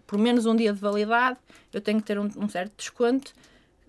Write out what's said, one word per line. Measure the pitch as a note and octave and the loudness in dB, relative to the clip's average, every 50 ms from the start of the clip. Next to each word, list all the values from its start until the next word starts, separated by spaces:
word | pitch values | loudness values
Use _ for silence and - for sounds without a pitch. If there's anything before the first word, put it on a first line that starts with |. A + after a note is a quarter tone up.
| _ | _
por | - G3+ G#3 | -6 0 2
menos | A3 A#3+ A#3+ B3 A3 | 2 4 4 4 2
um | A3+ A3+ | 2 2
dia | A3+ A3+ G#3 G3+ | 2 2 0 0
de | F#3+ | 0
validade, | G3+ G3+ G3+ G#3 G#3 G#3+ A#3 A#3+ B3 B3+ C4 - _ _ - - _ _ | -2 -2 0 0 0 0 2 2 2 0 -2 -4 _ _ -20 -20 _ _
eu | - G3+ | -10 -6
tenho | - G#3 G#3+ A3 | -4 0 -2 -2
que | G#3+ | 0
ter | - G3+ G3+ | -2 -4 -2
um, | G#3 G#3 - | -2 -4 -4
um | - G#3 G#3 | -4 -6 -4
certo | - F3 F#3 G#3 _ | -4 -6 -8 -8 _
desconto, | - - - - - A#3+ A#3+ C4 C4+ - - - _ - - _ _ _ _ _ _ _ | -14 -14 -14 -4 0 0 2 2 0 -2 -8 -20 _ -20 -20 _ _ _ _ _ _ _